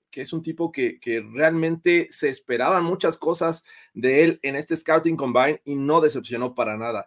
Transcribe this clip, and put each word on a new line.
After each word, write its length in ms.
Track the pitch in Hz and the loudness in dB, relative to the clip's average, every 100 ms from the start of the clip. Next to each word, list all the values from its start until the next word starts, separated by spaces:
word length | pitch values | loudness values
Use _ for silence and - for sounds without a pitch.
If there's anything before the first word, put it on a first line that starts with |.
| _ | _
que 100 | - | -14
es 120 | 139 | -10
un 80 | 165 | -8
tipo 300 | 165 160 160 | -8 -6 -6
que, 280 | 151 120 - | -2 -2 -2
que 200 | - 113 | -6 -6
realmente 880 | 107 117 160 165 165 165 175 175 - | -6 0 2 2 0 0 2 2 0
se 200 | - 147 | -2 -4
esperaban 540 | 131 - 120 131 185 | -4 -4 0 2 2
muchas 340 | 170 180 170 160 | 0 -2 -2 -2
cosas 460 | 156 170 165 165 - - _ | -2 -2 -2 -4 -10 -20 _
de 300 | - 123 135 | -4 2 4
él 160 | 165 - | 4 2
en 140 | 139 139 | -4 -6
este 200 | 160 160 | -4 -4
Scouting 400 | - 160 165 165 | 2 2 2 0
Combine 460 | 135 120 135 151 - | 0 2 2 0 -6
y 100 | 143 | -4
no 260 | 139 160 | 2 4
decepcionó 540 | 156 135 107 117 123 123 | 4 0 -6 -6 -4 -2
para 220 | 110 107 | -4 -4
nada. 280 | 117 107 | -4 -6